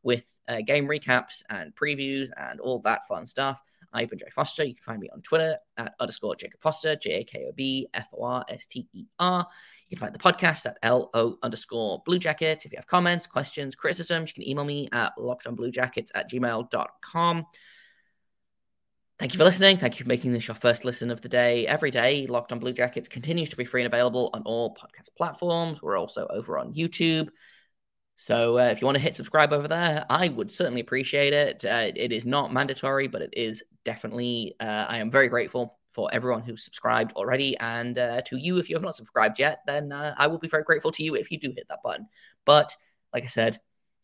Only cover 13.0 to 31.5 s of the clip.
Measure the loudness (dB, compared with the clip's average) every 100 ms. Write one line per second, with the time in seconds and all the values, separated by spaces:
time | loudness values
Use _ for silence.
13 | 4 0 -2 -4 -4 -6 -8 -4 -4 -2
14 | -2 -4 -4 -10 -6 -4 -4 -4 -4 -2
15 | -2 -2 -6 -6 -8 -6 -4 -2 -2 -4
16 | -6 -8 -6 -2 -2 -2 -4 -4 -6 -10
17 | -8 0 2 2 -4 -16 -20 -20 -20 _
18 | _ _ _ _ _ _ _ _ _ _
19 | _ -8 -6 8 8 10 6 6 2 -2
20 | -2 0 2 -2 -2 2 4 4 0 -4
21 | -4 -6 -2 2 4 4 2 0 2 4
22 | 4 2 0 -4 -4 -6 -4 -2 -2 -2
23 | -8 -10 -4 -2 -2 -6 -2 0 2 4
24 | 2 2 -2 -2 -4 -2 -2 -6 -20 -20
25 | -20 _ -6 -2 -2 0 -2 -4 -4 -4
26 | -4 -6 -6 -8 -6 -6 -6 -4 -4 0
27 | 0 0 -2 -10 -20 _ _ _ _ _
28 | _ -14 0 2 4 6 4 4 2 2
29 | 0 -4 0 4 4 4 0 0 2 0
30 | 2 2 2 0 -6 -2 -2 -2 -2 -2
31 | 0 2 4 4 2